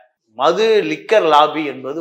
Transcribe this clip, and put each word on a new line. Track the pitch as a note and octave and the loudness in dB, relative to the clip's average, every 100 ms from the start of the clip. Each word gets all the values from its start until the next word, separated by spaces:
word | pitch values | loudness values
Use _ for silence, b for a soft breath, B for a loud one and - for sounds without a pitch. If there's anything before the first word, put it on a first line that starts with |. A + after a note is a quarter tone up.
| _ _ _ A2 | _ _ _ -2
மது | D3 F3+ A3+ G#3+ | 0 2 2 0
லிக்கர் | D#3 D#3 - G#3+ E3 | 0 -6 0 0 4
லாபி | D3 D3+ D3+ | 4 2 -2
என்பது | D3 B2+ C3 D#3 | -8 -10 -12 -12